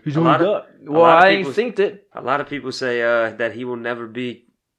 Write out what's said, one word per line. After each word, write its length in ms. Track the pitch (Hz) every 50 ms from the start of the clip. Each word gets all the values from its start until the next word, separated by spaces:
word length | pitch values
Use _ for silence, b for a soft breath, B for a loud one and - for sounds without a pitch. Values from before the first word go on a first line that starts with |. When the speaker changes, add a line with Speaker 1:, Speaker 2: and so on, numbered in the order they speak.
| _
Speaker 1:
He's 100 | 151 139
Speaker 2:
A 40 | 156
Speaker 1:
only 120 | 165 160
Speaker 2:
lot 100 | 151 160
of, 60 | 170
Speaker 1:
got, 200 | 202 208 - - - _ _ -
Speaker 2:
a 40 | 151
Speaker 1:
well, 100 | 147 165
Speaker 2:
lot 160 | 170 170 165
of 60 | 165 185
Speaker 1:
I 60 | 196
ain't 180 | 202 196 185
Speaker 2:
people 160 | 143 123 208 240
Speaker 1:
synced 160 | 247 - 190
it. 280 | 202 - 196 - _ _ _
Speaker 2:
A 80 | 117
lot 180 | - 123 139 139
of 60 | 135
people 240 | - 143 135 120 127
say, 300 | 127 - 135 123 120 120
uh, 300 | 117 117 120 117 113 110 107
that 160 | 113 117 113 104
he 120 | 117 127
will 100 | 123 123
never 320 | 117 117 120 123 117 117
be 380 | 110 110 123 127 123 113 - _ _ _ _ _ _ _